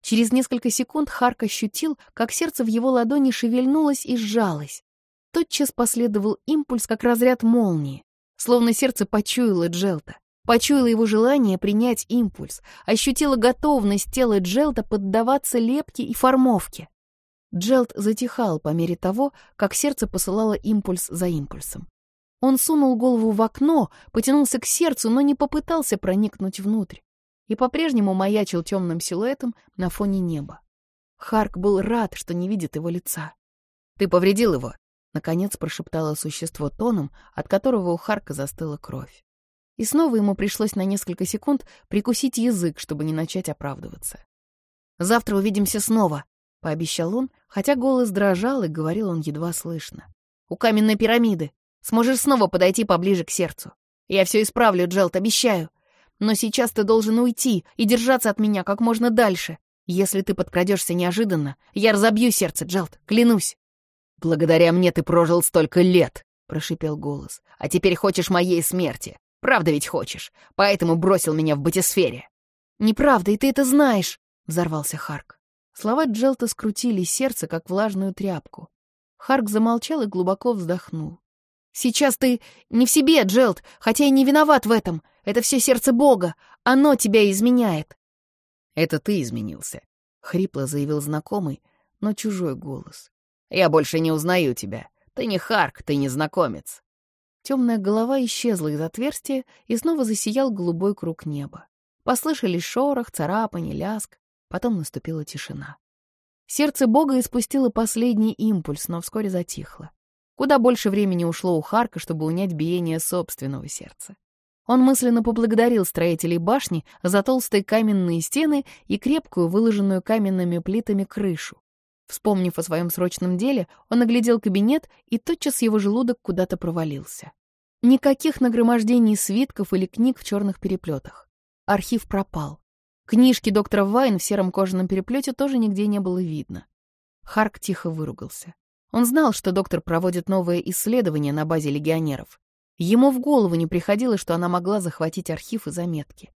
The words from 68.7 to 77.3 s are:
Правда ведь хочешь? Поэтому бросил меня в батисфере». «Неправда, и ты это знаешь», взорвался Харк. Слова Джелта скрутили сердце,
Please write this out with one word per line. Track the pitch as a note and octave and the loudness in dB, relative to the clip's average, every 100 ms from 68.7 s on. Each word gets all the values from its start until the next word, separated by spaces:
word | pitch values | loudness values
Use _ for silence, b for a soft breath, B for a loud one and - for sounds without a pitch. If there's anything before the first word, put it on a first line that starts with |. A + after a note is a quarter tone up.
| F3+ D#3+ - - - _ _ | -2 -2 -4 -14 -18 _ _
Правда | - A#3+ D#3+ | 0 2 2
ведь | D3 - | 0 -2
хочешь? | D#3 - D#3+ - b b - | -6 -6 -12 -14 b b 0
Поэтому | G3+ G3+ E3+ E3 | 2 2 2 2
бросил | F#3 F#3+ - | 2 2 2
меня | D#3 D#3 C#3+ | 0 0 0
в | |
батисфере». | C#3 F#3+ - - E3 A#2+ - _ _ _ _ _ | 0 0 0 2 0 -2 -18 _ _ _ _ _
«Неправда, | G#3+ G#3+ C#4+ B3 F#3 | 0 4 4 4 2
и | G#3 | 0
ты | C4+ | 2
это | C4+ C4+ | 2 2
знаешь», | C#4 C#4+ G#3+ E3+ - _ _ - | 4 4 2 -2 -8 _ _ -6
взорвался | D#3+ E3+ D#3 C#3+ D3+ | -4 -2 -4 -6 -8
Харк. | - C#3+ - - _ _ _ | -10 -12 -14 -20 _ _ _
Слова | - G#3+ B3+ D#4 | -6 -2 0 0
Джелта | A3 C4 C4 A#3 | 2 2 2 -4
скрутили | - A3 G#3 B3 G3+ | -4 -6 -2 -2 0
сердце, | F3+ - C4 | -2 -2 -2